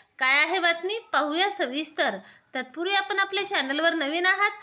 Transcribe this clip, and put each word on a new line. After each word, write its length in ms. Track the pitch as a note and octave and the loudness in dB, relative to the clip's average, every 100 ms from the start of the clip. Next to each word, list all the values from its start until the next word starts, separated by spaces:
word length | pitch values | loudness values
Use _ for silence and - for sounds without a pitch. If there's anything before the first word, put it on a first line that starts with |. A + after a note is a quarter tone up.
| _ - | _ -4
काय 260 | B3+ C#4+ | 2 2
आहे 160 | D#4 F#4 | 2 2
बातमी? 380 | E4+ E4+ F4+ A4 - | 0 0 -4 -6 -2
पाहूया 360 | C#4+ D4 D#4+ G4 | -2 0 0 -2
सविस्तर. 680 | F#4+ C4+ C#4 D#4 - C#4+ F#3+ - - _ C4 | 0 -4 -4 -6 -2 -2 -2 -12 -20 _ -10
तत्पूर्वी 380 | B3+ D#4 F4+ | -10 -6 0
आपण 260 | G4 G4 G4 | 0 0 0
आपल्या 260 | G4 G4 G4 | 0 0 0
चॅनलवर 460 | F#4+ C4+ D4 E4 | 0 0 2 2
नवीन 320 | E4 C#4 E4 F#4 | 2 -2 0 2
आहात 260 | F#4+ G#4 G#4 | 2 0 -2